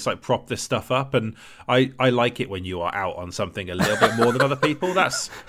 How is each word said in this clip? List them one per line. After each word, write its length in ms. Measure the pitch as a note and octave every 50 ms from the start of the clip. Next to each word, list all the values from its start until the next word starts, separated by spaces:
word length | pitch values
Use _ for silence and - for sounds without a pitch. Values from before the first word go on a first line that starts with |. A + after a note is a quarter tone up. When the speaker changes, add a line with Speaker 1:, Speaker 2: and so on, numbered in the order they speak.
| -
Speaker 1:
like, 160 | A#2 F#2+ -
prop 260 | - - B2 - -
this 140 | - A#2 -
stuff 300 | - - B2+ G#2 - -
up, 220 | B2+ C3+ C3+ C3+ -
and 220 | A#2+ A2 A2 - - - - - - -
I, 240 | - B2 C3 C3+ C3 C3+ -
I 100 | C3 C3
like 300 | B2 A#2+ A#2+ A#2+ - -
it 100 | A2+ G2
when 160 | G2 F#2 F#2
you 160 | F#2 F2+ F2
are 120 | E2+ E2 -
out 220 | G2+ F#2+ F#2 -
on 140 | - F2+ F2+
something 380 | - - G2+ F2 - G#2+ F#2+ F2+
a 60 | F2
little 220 | F#2 - G#2 G#2+
bit 180 | - - - A2
more 160 | A#2 A#2 A#2+
than 100 | A#2+ C3
other 140 | C#3 C#3 C#3+
people. 380 | C3+ D#3 D#3 D3+ - F3+ F#3 F3+
Speaker 2:
<laughs> 0 |
Speaker 1:
That's, 360 | F#3+ F3 - - - - - - - -